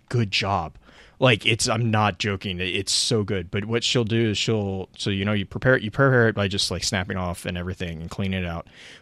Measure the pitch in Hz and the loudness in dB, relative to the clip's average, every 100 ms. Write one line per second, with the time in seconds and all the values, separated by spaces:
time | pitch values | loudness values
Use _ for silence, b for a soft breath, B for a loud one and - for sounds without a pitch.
0 | - 123 107 - 98 98 78 - b b | -4 -2 0 0 0 0 -2 -10 b b
1 | b b 127 110 117 113 127 113 120 107 | b b 4 4 2 0 2 0 2 4
2 | 107 90 107 98 104 90 92 101 95 - | 2 2 -2 -2 -4 -4 -2 -2 -2 -2
3 | - 113 101 98 85 104 107 117 - 127 | 0 0 0 -2 -2 -4 -2 -2 0 0
4 | 113 113 117 101 - 110 98 95 90 - | 2 2 2 0 0 0 0 -4 -8 -6
5 | - 98 98 104 95 120 131 131 117 - | -4 -2 0 0 -2 -2 2 2 2 2
6 | 139 127 113 107 101 98 - 87 - 98 | 4 6 4 4 0 0 -2 -2 -2 -2
7 | 92 98 90 85 - 90 87 90 90 82 | -2 -4 -4 -4 -6 -6 -6 -6 -6 -6
8 | 85 - 98 95 87 85 - B B B | -10 -4 -2 -2 -4 -6 -10 B B B